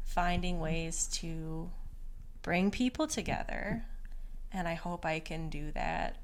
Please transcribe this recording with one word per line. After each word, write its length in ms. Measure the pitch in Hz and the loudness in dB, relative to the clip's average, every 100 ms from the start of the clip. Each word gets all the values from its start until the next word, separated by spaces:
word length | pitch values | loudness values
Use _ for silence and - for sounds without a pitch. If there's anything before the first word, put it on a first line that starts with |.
finding 560 | - 180 175 175 180 175 | 2 4 4 4 4 2
ways 480 | 160 165 165 160 - | 2 2 2 0 0
to 640 | - 170 160 160 160 175 - - - - - - - | 0 -2 -2 -2 -2 -2 -4 -6 -6 -6 -6 -10 -6
bring 300 | - 175 196 | 2 6 6
people 340 | 190 247 277 302 | 4 2 2 0
together. 800 | 240 156 - - 117 208 226 - - - - - - - | 0 0 0 0 -2 -2 -2 -2 -6 -4 -6 -4 -6 -4
And 140 | 190 170 | -2 -2
I 80 | |
hope 320 | 165 175 175 165 | -2 -2 -2 0
I 140 | 160 | -2
can 280 | 156 160 160 | -2 -4 -2
do 200 | 147 147 | -2 -2
that 460 | - 160 165 - - | -2 0 0 0 -2